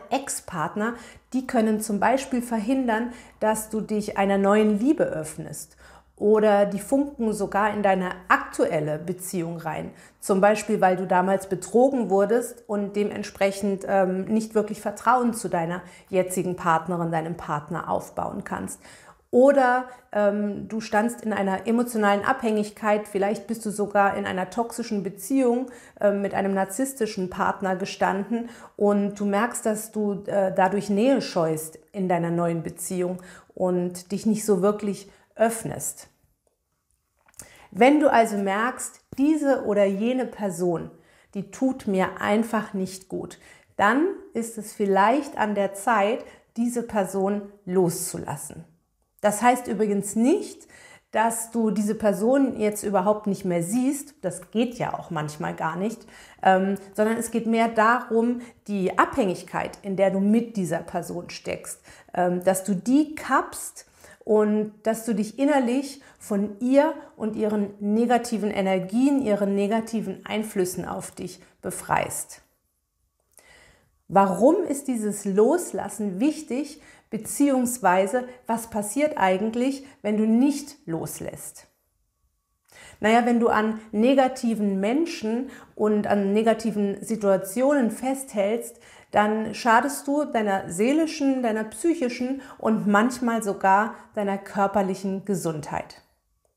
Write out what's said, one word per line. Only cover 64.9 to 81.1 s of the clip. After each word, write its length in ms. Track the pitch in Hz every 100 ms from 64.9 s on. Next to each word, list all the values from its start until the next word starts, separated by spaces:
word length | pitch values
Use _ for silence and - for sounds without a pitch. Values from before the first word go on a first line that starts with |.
| 220 240
du 100 | 208
dich 240 | 208 -
innerlich 640 | 277 285 233 254 277 - - _
von 380 | - 202 202 -
ihr 340 | 247 277 302 311 - -
und 220 | 214 214
ihren 360 | 214 214 202 -
negativen 720 | 202 214 240 240 240 214 208
Energien, 680 | 196 190 190 180 220 269 277
ihren 340 | 220 202 202 196
negativen 680 | 202 220 220 220 180 185 -
Einflüssen 600 | 208 220 202 180 180 170
auf 260 | - -
dich 300 | - 185 - - _
befreist. 800 | 190 - - - - - - - _ _ _ _ _ _ _ _ _ _ _ - - _ _ _ -
Warum 560 | 180 196 180 247 381
ist 240 | 320 277 -
dieses 380 | 240 208 202 202
Loslassen 920 | 190 226 349 339 190 202 - 208 180
wichtig, 640 | 277 302 - 233 294 - - - _
beziehungsweise 1200 | 214 214 - 285 262 240 - 190 185 196 247 247 - -
was 220 | 226 -
passiert 480 | 220 208 277 302 302
eigentlich, 680 | 190 185 220 226 254 277 - -
wenn 160 | 208 214
du 80 | 220
nicht 520 | 226 277 277 - - -
loslässt? 840 | 165 160